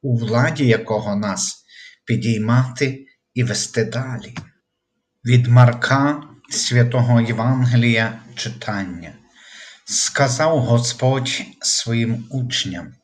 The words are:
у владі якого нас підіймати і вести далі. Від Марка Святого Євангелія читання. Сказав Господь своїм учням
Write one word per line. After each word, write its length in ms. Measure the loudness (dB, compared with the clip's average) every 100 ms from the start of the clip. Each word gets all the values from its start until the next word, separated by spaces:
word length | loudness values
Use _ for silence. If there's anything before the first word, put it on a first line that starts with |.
у 160 | -2 -2
владі 500 | 0 0 0 2 2
якого 480 | 2 2 -4 -2 -4
нас 500 | -2 -4 -6 -8 _ -20 -20 _ -4
підіймати 1000 | -2 0 -2 2 2 2 -2 -4 -4 -14 _ _
і 100 | -4
вести 420 | -2 -2 -4 -2 -2
далі. 500 | -4 -8 -10 -12 -16 -16 _ _ _ _ _ _ _ 2
Від 220 | 4 6
Марка 760 | 8 8 6 0 2 2 -2 -8 -20 _
Святого 720 | -6 0 2 2 2 2 2
Євангелія 1000 | 2 0 0 2 2 4 4 2 0 -4 -16 -10
читання. 760 | -10 -10 -8 -6 -6 -10 -14 -20 _ _ -20 -20 -20 -20 -8
Сказав 720 | -4 -4 0 -2 2 0 2
Господь 800 | 2 2 0 -2 0 0 -2 -6 -10 -8
своїм 640 | -4 -4 -2 -2 -2 -4 -6
учням 640 | -6 -4 -4 -6 -8 -12 -20